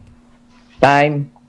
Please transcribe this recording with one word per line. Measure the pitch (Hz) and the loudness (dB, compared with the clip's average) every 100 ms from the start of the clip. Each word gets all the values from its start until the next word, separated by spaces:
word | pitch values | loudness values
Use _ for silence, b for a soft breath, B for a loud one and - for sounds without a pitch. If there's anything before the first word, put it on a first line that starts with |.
| - - _ _ _ _ _ - | -20 -20 _ _ _ _ _ -2
Time. | 135 143 147 143 143 _ | 0 2 0 -4 -10 _